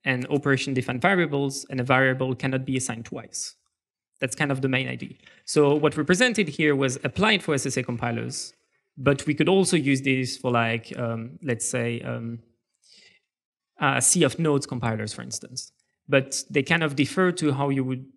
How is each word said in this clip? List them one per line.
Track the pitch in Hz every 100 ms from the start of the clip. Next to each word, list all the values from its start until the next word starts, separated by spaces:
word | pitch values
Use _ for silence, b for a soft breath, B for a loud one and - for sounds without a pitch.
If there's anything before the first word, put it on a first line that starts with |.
and | 139 127 127
operation | 143 139 135 -
defined | 131 123 127
variables | 180 190 160 143 139 135 -
and | 135
a |
variable | 123 131 131 131 131 127
cannot | 139 131 131
be | 131
assigned | 123 117 117
twice. | 131 104 - - _ _ _ _ _ _ _
That's | 131 -
kind | 147
of | 131
the | 135
main | 131 127
idea. | 123 - - b b -
So | 151 143 151
what | 151 151
we |
presented | 143 180 247 220 165
here | 139 151 139
was | 135 123
applied | 139 - 214 202
for | -
S | 139 135
S | 127
A |
compilers, | 127 117 120 117 120 - - _ _ _ _ -
but | 135 139 -
we |
could | 151 160
also | 190 180 175
use | 139 135
this | 135 131 127 -
for, | 127
like, | 120 113 113 - -
um, | 117 113 117 156
let's | 139 113 -
say, | 123 117 117
um, | 123 120 117 117 _ _ _ _ b b b b b _ _ _ _ _
a | 147 131
sea | - 180
of | 139 -
nodes | 160 143 -
compilers, | 123 113 110 110
for | -
instance. | 123 - - 127 - _ _ _ -
But | 139 131 - -
they | 147
kind | 139 165
of | 160 139
differ | 135 - 185
to | 175 151
how | 131 143
you | 135
would | 127 131 135